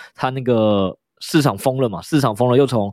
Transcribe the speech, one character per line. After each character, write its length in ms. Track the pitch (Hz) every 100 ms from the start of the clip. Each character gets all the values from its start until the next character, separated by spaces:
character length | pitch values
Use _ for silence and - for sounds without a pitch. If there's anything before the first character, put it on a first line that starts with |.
| - -
它 160 | 135
那 100 | 131
个 560 | 123 113 107 101 92 - _ -
市 200 | - 165
场 160 | 135 101
疯 200 | 135 131
了 100 | 123
嘛， 140 | 87
市 180 | - 151
场 160 | 131 104
疯 160 | 123
了， 60 | 123
又 100 | 135
从 240 | 120 101